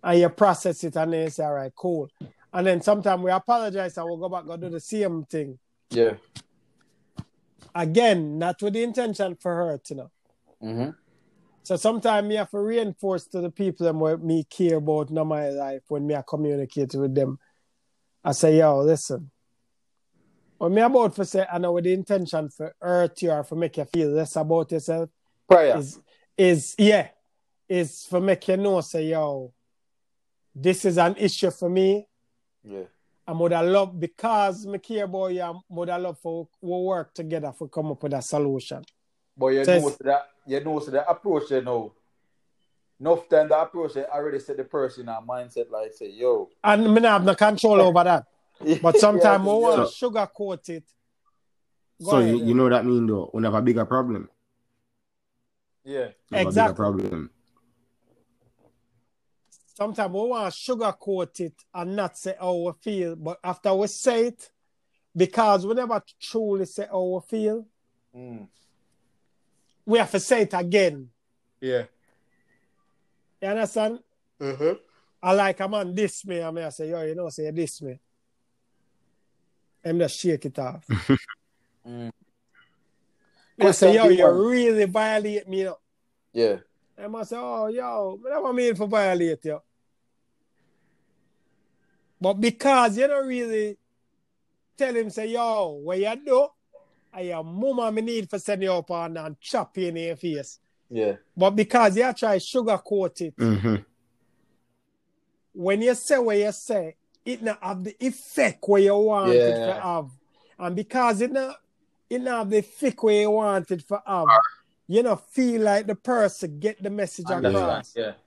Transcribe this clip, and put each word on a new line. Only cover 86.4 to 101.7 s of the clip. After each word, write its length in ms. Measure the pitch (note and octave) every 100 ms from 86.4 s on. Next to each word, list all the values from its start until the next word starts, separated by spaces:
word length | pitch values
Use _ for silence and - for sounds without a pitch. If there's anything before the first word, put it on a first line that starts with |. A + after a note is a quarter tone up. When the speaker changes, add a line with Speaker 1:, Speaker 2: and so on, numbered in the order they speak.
| A2+ G2 _ _ _ _
Speaker 1:
Him 180 | G3+ A3+
I 60 |
say, 120 | G#3+ A#3
"Oh, 300 | B3 A#3 G#3+
yo, 500 | A#3 B3 A#3 G3 G3
what 100 | A#3+
do 140 | D4 C#4+
I 40 |
mean 200 | B3 A#3+ G3+
for 120 | G#3
violate 560 | G#3+ G3 F3+ E3+ D3+
you?" 160 | D#3+ D3+ _ _ _ _ _ _ _ _ _ _ _ _ _ _ _ _ _ _ _ _ _ _ _ _ _ _
But 140 | F#3 G3
because 580 | A3+ A#3 C4+ C4+ A#3 G3+
you 100 | C#4
don't 200 | C#4+ C4+
really 500 | B3 A#3+ A3 G#3+ G3+ _ _ _ _ _ _ _ _ _ _
tell 180 | C4+ A#3+
him, 140 | A3
say, 180 | F#3+ A3
"Yo, 440 | A3+ A#3 A3 F#3 D3
what 160 | D3 F#3
you 160 | G3+ A#3 D4
do? 220 | B3+ C#4+ _ _ - _ _ _
I 80 | F3+
your 220 | F3+ E3+
mama 480 | D#3+ F3 C4 B3 A#3
me 100 | G#3+
need 280 | A3+ A#3 F#3+
for 100 | G3+
send 240 | - G3+
you 80 | F#3+
up 180 | F3+ E3
on 280 | F3 E3 E3
and 220 | D#3 D3+
chop 380 | - B3+ F#3+ -
you 100 | F3+
in 80 | E3
your 180 | E3 E3
face." 440 | F3 D3+ C#3 - _ _ _
Speaker 2:
Yeah. 260 | A#2 G#2+ G2 _ -
Speaker 1:
But 160 | F#3+
because 460 | G#3 G#3+